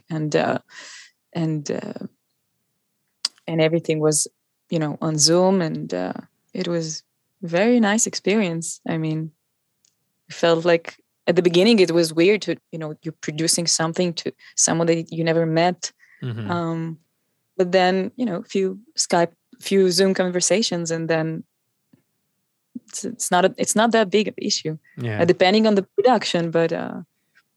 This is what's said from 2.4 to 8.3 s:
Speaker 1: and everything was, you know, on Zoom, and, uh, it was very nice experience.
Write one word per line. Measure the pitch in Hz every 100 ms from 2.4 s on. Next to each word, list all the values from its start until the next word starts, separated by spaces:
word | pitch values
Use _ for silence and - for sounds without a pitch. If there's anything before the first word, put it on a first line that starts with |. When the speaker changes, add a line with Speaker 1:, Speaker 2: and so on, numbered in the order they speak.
| _ _ _ _ _ _ _ _ - - -
Speaker 1:
and | 165
everything | 156 165 160 156
was, | 156 151 - - _ _ _
you | 170
know, | 151 -
on | 160 156
Zoom, | 151 175 185 190
and, | 160 151 151
uh, | 90 90 - - _ _
it | - 175
was | 170 160 156 - _ _ _
very | 175 170 220 247
nice | 214 214 214
experience. | - -